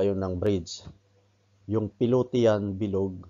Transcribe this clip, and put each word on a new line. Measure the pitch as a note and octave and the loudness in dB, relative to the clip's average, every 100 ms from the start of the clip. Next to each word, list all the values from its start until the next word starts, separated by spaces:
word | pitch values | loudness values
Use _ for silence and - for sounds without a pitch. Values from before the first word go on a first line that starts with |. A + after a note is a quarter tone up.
kayo | G2+ F#2+ | 0 0
ng | F#2 F2+ | -2 -2
bridge, | G#2 F#2+ D#2+ - - - _ _ _ _ _ _ - | 0 -2 -4 -14 -16 -20 _ _ _ _ _ _ -4
yung | G#2+ G#2 | -2 -2
pilote | - A#2 B2+ B2 B2 | 0 2 2 2 2
yan, | A2+ G#2 G2+ F#2+ | 4 4 0 -4
bilog. | G#2 F#2+ F#2+ F#2 | -2 -2 -2 -6